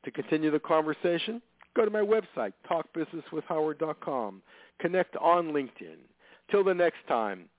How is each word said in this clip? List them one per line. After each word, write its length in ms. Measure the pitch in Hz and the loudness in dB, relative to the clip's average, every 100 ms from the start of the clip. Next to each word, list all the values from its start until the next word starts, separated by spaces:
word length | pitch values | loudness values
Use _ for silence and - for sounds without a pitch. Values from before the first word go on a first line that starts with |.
To 80 | - | -10
continue 400 | - 135 156 156 | -10 -4 0 0
the 80 | 151 | 0
conversation, 800 | - 160 156 151 175 170 - 233 _ _ - - | 2 2 2 -2 -2 -2 -4 -8 _ _ -4 0
go 100 | 214 | 0
to 60 | |
my 100 | 214 | 2
website, 520 | 202 220 185 - 107 - - | 2 2 0 -6 -6 -8 -4
talk 240 | 170 160 | -4 -4
business 300 | 165 156 165 - | -6 -6 -8 -8
with 140 | 156 - | -10 -4
howard 340 | 160 156 151 | -2 -2 -2
dot 200 | 160 160 | -6 -6
com. 400 | - 135 107 95 _ - - _ | -4 -4 -4 -8 _ -20 -20 _
Connect 360 | 170 180 175 - | -2 0 -2 0
on 360 | 165 175 165 | 4 4 2
LinkedIn. 440 | 147 127 - 87 80 - _ _ - - | -2 -4 -10 -20 -20 -20 _ _ -20 0
Till 120 | 202 | 2
the 100 | 190 | 4
next 260 | 180 170 - - | 4 2 2 -2
time 420 | 127 107 95 87 | 0 0 -4 -12